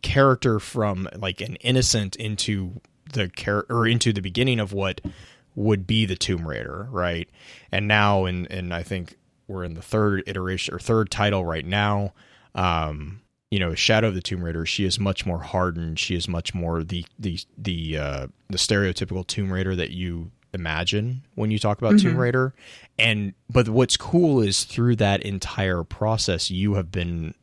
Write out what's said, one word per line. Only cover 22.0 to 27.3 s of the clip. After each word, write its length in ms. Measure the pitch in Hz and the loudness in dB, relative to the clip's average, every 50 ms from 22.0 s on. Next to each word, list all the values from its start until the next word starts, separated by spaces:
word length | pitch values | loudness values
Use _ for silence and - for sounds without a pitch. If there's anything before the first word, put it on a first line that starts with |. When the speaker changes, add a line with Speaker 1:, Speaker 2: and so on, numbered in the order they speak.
| 190 175 | 6 6
Speaker 2:
Mm-hmm. 80 | - 160 | 2 2
Speaker 1:
Raider. 340 | 123 120 123 131 131 135 - _ - - - - - - _ - | 2 2 2 2 0 0 -4 _ -20 -20 -20 -20 -20 -20 _ 2
And, 340 | 110 117 110 107 104 98 95 _ _ _ | 2 4 4 2 0 -4 -6 _ _ _
but 180 | 113 123 123 107 | 2 2 4 4
what's 300 | 110 120 143 - - - | 4 4 4 4 2 -2
cool 440 | - - - 170 175 160 143 127 | -2 2 4 4 6 6 6 4
is 220 | 110 98 95 - - | 4 4 2 0 -2
through 320 | - - - 120 120 120 110 | -4 -2 0 2 2 4 4
that 260 | 107 101 101 98 - | 4 4 2 2 0
entire 600 | 101 98 95 - - - - 98 95 90 87 82 | -2 -4 -4 -6 -6 -4 -2 0 0 0 0 -2
process, 680 | - - - 110 107 113 110 - - 90 82 - - | -6 -6 -2 0 0 0 0 0 0 -2 -2 -2 -4
you 240 | 92 90 98 104 101 | -2 0 2 2 2
have 160 | 101 90 82 | 0 -2 -2
been 420 | 92 95 87 85 87 82 80 80 | -4 -4 -2 -2 -2 -4 -4 -6